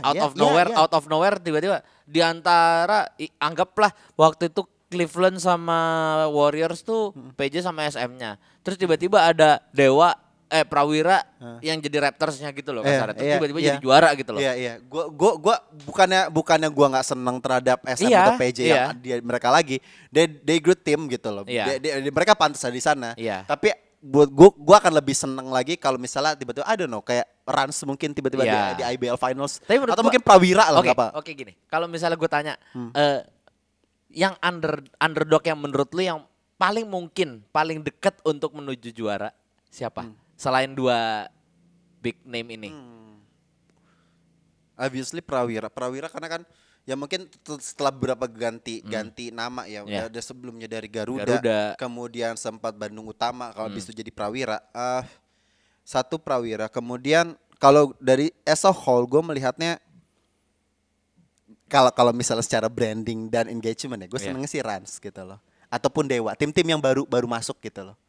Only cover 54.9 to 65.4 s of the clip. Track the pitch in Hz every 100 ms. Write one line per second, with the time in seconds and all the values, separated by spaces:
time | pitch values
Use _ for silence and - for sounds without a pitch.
54.9 | 127 123 _ _ _ _ _ _ _ -
55.9 | 135 127 160 156 131 117 107 107 123 120
56.9 | 123 135 156 170 156 _ _ 139 147 143
57.9 | - 127 131 151 - - 156 190 180 -
58.9 | 123 123 143 165 143 131 - 165 170 _
59.9 | _ _ _ _ _ _ _ _ _ _
60.9 | _ _ _ _ _ _ 110 _ 139 127
61.9 | - 120 120 120 117 117 120 110 117 117
62.9 | 110 110 110 110 117 113 117 113 110 139
63.9 | 113 92 120 98 131 143 151 113 98 98
64.9 | - 101 98 92 98